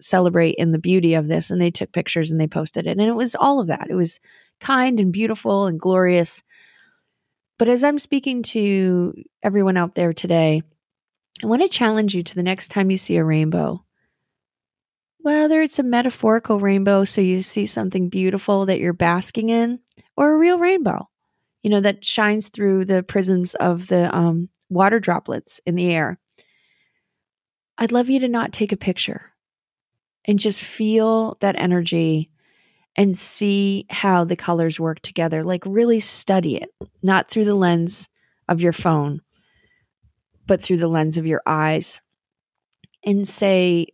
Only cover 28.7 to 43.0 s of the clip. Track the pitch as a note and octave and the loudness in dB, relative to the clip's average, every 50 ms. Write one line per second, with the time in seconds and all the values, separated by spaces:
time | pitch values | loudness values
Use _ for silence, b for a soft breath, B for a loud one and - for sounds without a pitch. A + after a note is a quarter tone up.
28.7 | G3+ - - F#3+ F3+ - - - - - - - _ _ _ _ _ _ _ _ | -4 -4 -2 -4 -4 -4 -4 -6 -8 -10 -14 -20 _ _ _ _ _ _ _ _
29.7 | _ _ _ _ _ _ _ _ _ _ - G#3 G#3 G3 - G#3+ G3+ - - - | _ _ _ _ _ _ _ _ _ _ -2 0 0 2 2 0 0 -2 -4 -6
30.7 | - - A3 G#3+ A3 A3 A3 A3 A3+ A3 A3 A3 - - G3+ G3 - - - F3+ | -6 -4 -2 2 2 2 4 4 2 2 0 -2 -4 -2 -2 0 0 0 0 2
31.7 | F3+ F3 E3+ E3+ E3+ E3 E3 D#3+ D#3 D#3 D#3+ - _ _ _ _ _ _ _ _ | 2 0 0 0 0 0 0 2 0 0 -2 -6 _ _ _ _ _ _ _ _
32.7 | _ _ _ _ - F#3+ G3+ G3 F3+ - - - - - G#3 G3+ G3 G3+ G3 G3 | _ _ _ _ 0 0 2 2 0 -2 -4 -4 -4 -2 0 0 0 2 0 0
33.7 | G3 G3 - - - - - G3 F#3 F3 E3+ E3+ F3+ - - F3+ E3+ E3 E3 E3 | -2 -4 -8 -10 -8 -2 0 2 2 2 2 0 -2 -4 -2 -2 -2 0 0 -2
34.7 | D#3+ - E3 D#3+ D#3 - - - - F3 E3 D#3+ D#3+ D#3+ D#3+ F3+ F3+ F3 - G3 | -2 -4 -4 -6 -6 -6 -10 -8 -4 -4 -2 -2 -2 -4 -4 -4 -4 -6 -4 -2
35.7 | G3 A3+ A#3 A#3+ A3+ A3 G#3 - - - - - F#3+ F#3+ E3+ D3+ A2 - - - | 0 2 2 2 2 2 0 -2 -4 -4 0 0 0 2 2 0 -4 -6 -8 -10
36.7 | _ - - - _ - F#3 F#3+ F#3+ F#3 - - - A3+ G#3+ G#3 G3+ G3 F#3 F3 | _ -16 -18 -18 _ -4 0 2 2 2 0 0 -2 0 0 2 2 2 2 2
37.7 | E3+ E3+ E3+ F3 - - - - _ _ _ _ _ _ _ - E3+ E3 F3 E3+ | 2 2 0 -2 -6 -8 -12 -14 _ _ _ _ _ _ _ -2 -2 0 0 0
38.7 | E3 - - E3+ D#3+ D3 C#3+ D3 C#3+ D#3 _ _ _ _ _ _ _ _ _ _ | 0 0 0 0 2 2 0 -2 -6 -8 _ _ _ _ _ _ _ _ _ _
39.7 | _ _ _ _ _ _ _ _ _ _ _ _ _ _ _ - F#3+ F3+ - - | _ _ _ _ _ _ _ _ _ _ _ _ _ _ _ -2 -2 -2 0 -2
40.7 | F#3 E3 E3+ E3 E3 D#3+ D#3 D#3 D#3 E3 D#3+ D#3+ D#3 - - - D#3 D#3 D#3 D#3 | -2 0 0 0 0 0 0 0 -2 -4 -2 -2 -2 -2 -2 -2 -2 0 0 0
41.7 | D#3+ D#3+ E3 - - - _ _ _ _ _ _ _ _ _ _ _ _ _ _ | -2 -2 -4 -6 -10 -12 _ _ _ _ _ _ _ _ _ _ _ _ _ _
42.7 | _ _ _ _ _ _ | _ _ _ _ _ _